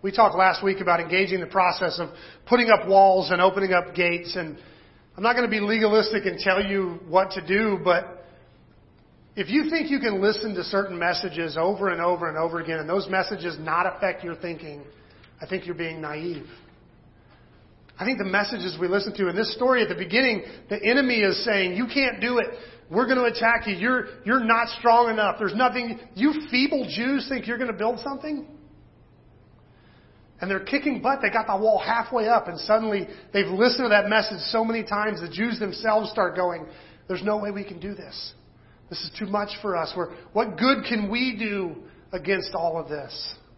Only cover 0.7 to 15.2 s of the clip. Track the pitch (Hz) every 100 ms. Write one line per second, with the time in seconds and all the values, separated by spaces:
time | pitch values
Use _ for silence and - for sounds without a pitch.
0.7 | 190 180 170 165 185 190 185 175 190 180
1.7 | 175 175 170 165 - - - - 240 226
2.7 | 208 175 196 196 190 175 180 185 190 196
3.7 | 180 175 - 175 175 170 185 160 147 -
4.7 | - - - _ - 220 247 233 214 202
5.7 | 226 214 220 208 220 196 170 196 190 202
6.7 | 196 180 170 160 180 190 196 156 202 220
7.7 | 190 170 175 - - - - - - -
8.7 | - _ _ _ _ - - 160 277 311
9.7 | 330 302 269 220 196 202 214 214 185 160
10.7 | 196 196 175 170 175 190 160 165 151 170
11.7 | 202 196 170 175 175 170 156 165 170 160
12.7 | 160 151 196 185 190 180 196 170 147 156
13.7 | 165 185 - 190 175 175 165 175 156 151
14.7 | 147 143 - - -